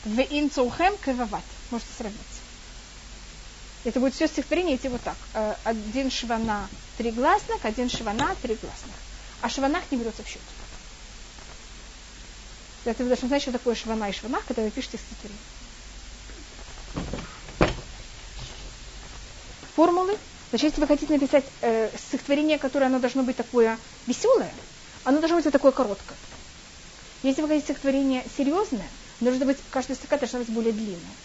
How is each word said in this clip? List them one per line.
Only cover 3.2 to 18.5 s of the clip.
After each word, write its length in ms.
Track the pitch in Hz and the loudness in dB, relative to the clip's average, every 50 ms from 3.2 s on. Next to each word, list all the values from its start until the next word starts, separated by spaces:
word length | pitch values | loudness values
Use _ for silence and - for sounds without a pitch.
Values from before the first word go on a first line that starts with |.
| - - - - - - - - - - - - - | -14 -14 -14 -14 -16 -16 -16 -16 -16 -16 -16 -6 -6
Это 160 | 233 220 262 | 0 2 4
будет 140 | 247 269 - | 4 4 4
все 120 | - 320 | 4 2
стихотворение 500 | 302 - - 262 - 302 339 370 339 262 | 2 2 0 0 2 2 2 4 2 2
идти 120 | 240 - 262 | 2 0 -2
вот 140 | 247 233 | -4 -2
так. 140 | - 175 151 - - - - | -4 -6 -6 -6 -12 -6 -2
Э, 200 | 226 214 214 208 - - | 0 0 0 -2 0 0
один 460 | 220 233 220 214 220 214 269 269 262 | -2 0 0 -2 -2 -2 0 0 0
швана, 580 | 254 - - 226 233 220 226 226 208 202 196 196 - - - - - | 0 -2 -2 0 0 0 2 0 0 0 -2 -8 -10 -14 -14 -14 -6
три 140 | - 226 233 | -2 -2 0
гласных, 540 | 220 233 254 311 381 415 - - 453 427 - | 2 4 6 6 6 6 4 0 -2 0 0
один 260 | 226 220 254 247 247 | -2 0 0 0 0
швана, 440 | - - 233 220 202 233 277 339 381 - | 0 -2 -2 -2 0 2 2 0 0 -2
три 120 | - 233 220 | -2 -2 -2
гласных. 400 | 233 - 202 - - - - - - - - - - - - - - | -2 -4 -10 -10 -12 -12 -14 -14 -14 -14 -14 -14 -14 -14 -16 -8 -4
А 60 | - 226 | -4 -2
шванах 340 | - 285 269 277 311 359 - - | 0 2 2 2 2 2 0 -2
не 80 | 285 240 | -2 -2
берется 240 | 233 226 - - | -2 -4 -6 -8
в 60 | 214 - | -10 -12
счет. 140 | - - - - - - - - - - - - - - - - - - - - - - - - - - - - - - - - - - - - - - - - - - - - - - - - - - - | -12 -12 -14 -14 -14 -14 -14 -14 -14 -16 -16 -16 -16 -16 -16 -16 -16 -16 -16 -16 -16 -16 -16 -16 -16 -16 -16 -16 -16 -16 -16 -16 -16 -16 -18 -18 -16 -16 -16 -16 -16 -16 -16 -16 -16 -16 -16 -18 -16 -4 -2
Это 180 | 233 220 - | -2 0 0
вы 80 | 247 247 | 4 4
должны 180 | 254 240 262 240 | 4 4 6 4
знать, 140 | 285 285 | 4 4
что 100 | - 269 | 2 2
такое 220 | 240 240 - - 220 | -2 2 2 2 2
швана 340 | - - 220 220 220 214 202 | 2 0 -2 0 0 0 -2
и 40 | |
шванах, 320 | 185 - - 220 277 392 - | -2 -4 -4 -2 -2 -2 -2
когда 160 | - 240 233 | 0 0 0
вы 80 | 220 214 | 0 0
пишете 280 | - 269 247 - - 220 | 0 -2 -6 -6 -8 -10
стихотворение. 440 | - - - - - 208 202 214 - - - - - - - - - - - - - - - - - - - - - - - - - - - - - - - - - - - - - - - - - - - - - - - - - - - - - - - - - - - - - - | -10 -12 -14 -14 -12 -12 -12 -14 -14 -16 -16 -16 -16 -16 -16 -16 -16 -16 -16 -14 -14 -14 -16 -14 -14 -14 -14 -14 -14 -16 -14 -14 -14 -14 -12 -12 -12 -10 -8 -8 -6 -6 -6 -8 -8 -10 -12 -14 -14 -14 4 4 4 4 4 -4 -8 -12 -14 -14 -14 -14 -14 -14 -14 -14 -12 -12 -12 -12